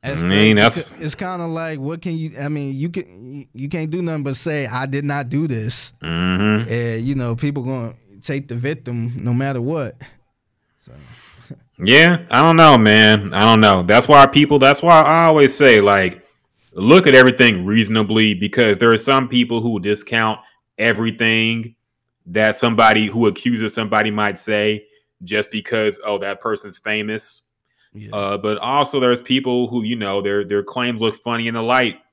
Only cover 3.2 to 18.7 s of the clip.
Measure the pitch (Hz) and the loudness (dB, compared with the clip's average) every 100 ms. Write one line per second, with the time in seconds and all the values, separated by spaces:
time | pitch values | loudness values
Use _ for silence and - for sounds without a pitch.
3.2 | 123 139 - 117 143 170 156 170 175 156 | -20 -20 -20 -14 -10 -8 -8 -6 -6 -6
4.2 | 143 127 170 151 127 123 135 139 143 143 | -6 -6 -6 -6 -6 -8 -8 -6 -6 -8
5.2 | 127 135 160 120 110 - - _ 80 82 | -6 -6 -6 -6 -6 -8 -8 _ -10 -6
6.2 | 90 90 104 107 113 117 117 113 123 139 | -6 -4 -2 -2 -4 -6 -6 -6 -6 -6
7.2 | 123 117 147 143 127 131 117 120 _ 98 | -6 -6 -6 -6 -10 -10 -12 -16 _ _
8.2 | - 139 139 120 131 151 - 120 117 120 | -10 -10 -10 -10 -8 -10 -10 -8 -8 -8
9.2 | 120 120 139 131 120 160 120 - - _ | -4 -4 -4 -6 -6 -8 -10 -14 -20 _
10.2 | _ _ _ _ _ _ _ 64 69 - | _ _ _ _ _ _ _ -20 -20 -20
11.2 | _ _ _ - _ _ 90 135 165 170 | _ _ _ -20 _ _ 4 6 6 2
12.2 | - 120 160 165 160 127 107 107 107 107 | 0 2 4 6 6 6 6 6 6 4
13.2 | 98 90 107 110 107 95 90 110 123 147 | 0 2 4 6 6 4 4 2 6 8
14.2 | 139 147 147 147 135 139 170 160 147 165 | 8 6 2 4 4 4 6 6 6 4
15.2 | 165 156 139 - 139 110 101 98 92 90 | 4 4 4 6 6 6 6 2 0 -6
16.2 | _ _ _ _ _ 87 104 175 151 131 | _ _ _ _ _ -4 4 6 8 6
17.2 | 127 127 120 98 90 110 104 110 104 110 | 6 6 2 2 -2 -2 0 -2 0 0
18.2 | 110 95 101 123 113 | 0 0 -4 0 0